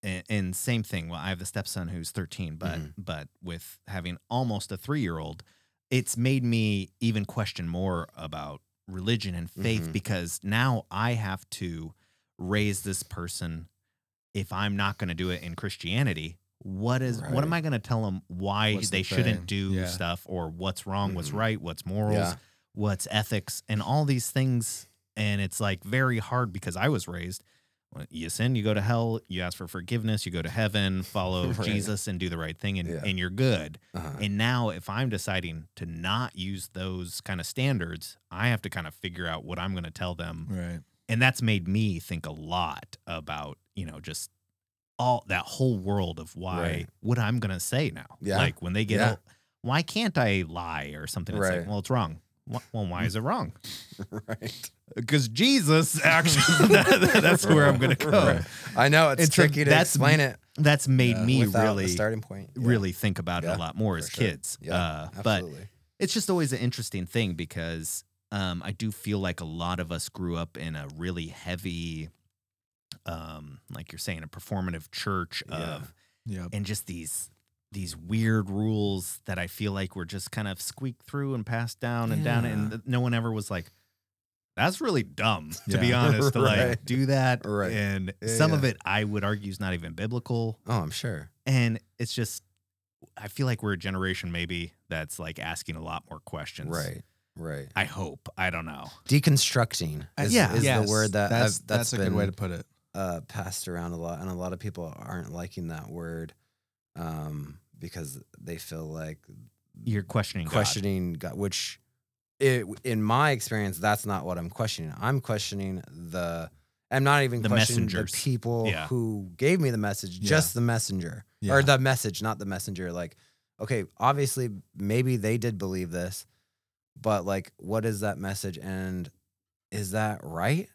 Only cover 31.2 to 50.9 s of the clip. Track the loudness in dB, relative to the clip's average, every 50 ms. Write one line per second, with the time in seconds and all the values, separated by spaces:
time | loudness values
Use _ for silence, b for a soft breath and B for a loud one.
31.2 | -2 0 0 0 0 0 0 0 0 0 0 0 0 -2 -2 -4 -4 -4 -4 -2
32.2 | -2 -4 -2 -4 -6 -6 -8 _ -4 -4 -2 -2 -2 -4 -4 -4 -2 -2 -2 0
33.2 | -2 -4 0 2 2 4 4 2 -2 -6 -10 -14 B B B -10 -8 -8 -6 -4
34.2 | -2 -2 0 2 2 2 2 2 0 0 -2 -4 -6 -6 -4 -2 -2 0 -2 -2
35.2 | -2 -2 -2 -2 -2 -4 -8 -8 -12 -14 _ -12 -10 -10 -8 -6 -4 -2 -2 -2
36.2 | -2 -4 -6 -6 -6 -6 -6 -8 -10 -10 _ -8 -6 -6 -6 -6 -8 -8 -10 -10
37.2 | -6 -6 -6 -6 -6 -6 -4 0 0 0 2 0 -2 -4 -6 -10 -10 -14 -16 _
38.2 | _ _ -6 -2 0 2 0 0 -2 -6 -6 -6 -8 -8 -10 -8 -10 -10 -8 -6
39.2 | -6 -6 -6 -6 -6 -8 -6 -4 -4 -4 -4 -4 -6 -8 -8 -6 -6 -6 -4 -6
40.2 | -8 -8 -8 -8 -8 -6 -6 -6 -6 -6 -8 -10 -12 _ _ _ _ -2 2 6
41.2 | 6 6 6 4 2 2 2 2 2 2 2 2 2 2 0 -2 -4 -6 -8 -6
42.2 | -6 -8 -10 -10 -6 -2 -2 0 0 -2 -4 -8 -12 _ -20 -20 _ -10 -10 -8
43.2 | -8 -8 -8 -8 -8 -10 -14 _ _ _ _ -8 -8 -8 -8 -12 -12 -10 -10 -10
44.2 | -10 -12 _ _ _ _ _ _ _ _ _ _ _ _ _ 0 2 2 2 2
45.2 | 2 -2 -2 -2 -2 -4 -2 2 2 2 2 2 0 0 2 2 2 0 -2 -6
46.2 | -10 -12 -10 -8 -6 -4 -2 0 0 0 0 -2 -6 -8 _ _ 0 0 2 2
47.2 | 2 2 0 0 0 -2 -2 -2 -4 -2 0 0 0 0 -4 -6 -14 -16 -16 _
48.2 | -4 0 2 4 2 2 0 -2 -6 -2 0 0 0 2 2 4 4 4 2 0
49.2 | _ b b b b b b b -2 0 0 0 0 0 -2 0 0 0 2 2
50.2 | 4 4 4 2 0 -2 -4 -8 -6 -6 -6 -6 -6 -8